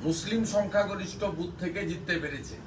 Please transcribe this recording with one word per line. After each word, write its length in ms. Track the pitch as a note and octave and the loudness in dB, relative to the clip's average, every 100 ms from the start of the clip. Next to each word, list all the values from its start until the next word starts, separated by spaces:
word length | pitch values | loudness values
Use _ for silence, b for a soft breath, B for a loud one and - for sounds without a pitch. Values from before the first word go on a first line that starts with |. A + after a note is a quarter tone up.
| D3+ | 2
মুসলিম 360 | E3 G3 A3+ G#3+ | 0 2 2 4
সংখ্যাগরিষ্ঠ 640 | G3+ G3+ G3+ G3+ G3 F3+ - G3+ D#3+ | 4 4 4 2 0 -4 -2 -2 0
বুথ 140 | F3 - | -4 -2
থেকে 180 | F3 F3 E3 | -4 -2 -2
জিততে 240 | E3+ - E3 | -2 0 0
পেরেছে 320 | D3+ C#3 - - | 0 -6 -8 -12